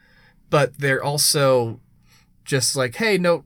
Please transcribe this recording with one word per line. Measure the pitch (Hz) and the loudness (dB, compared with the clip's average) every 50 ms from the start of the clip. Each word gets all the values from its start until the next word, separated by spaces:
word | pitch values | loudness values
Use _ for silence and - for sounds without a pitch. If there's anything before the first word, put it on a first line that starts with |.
| _ _ _ _ _ _ _ _ _ _ | _ _ _ _ _ _ _ _ _ _
but | 175 151 139 - - - | 0 2 2 0 -2 -4
they're | 139 139 135 131 - | -2 -2 -2 0 -2
also | 139 147 147 - - - 151 139 135 131 127 120 113 110 - - _ _ _ _ _ _ _ _ _ _ _ _ | -4 -2 0 0 0 2 2 2 2 2 2 0 -2 -6 -10 -16 _ _ _ _ _ _ _ _ _ _ _ _
just | - 143 135 - - - | -4 -2 -2 -2 -2 -2
like, | 135 127 123 117 | -2 -4 -4 -4
"Hey, | - 226 220 202 190 | -4 -2 0 0 2
no, | 180 175 170 160 - | 2 2 0 0 -2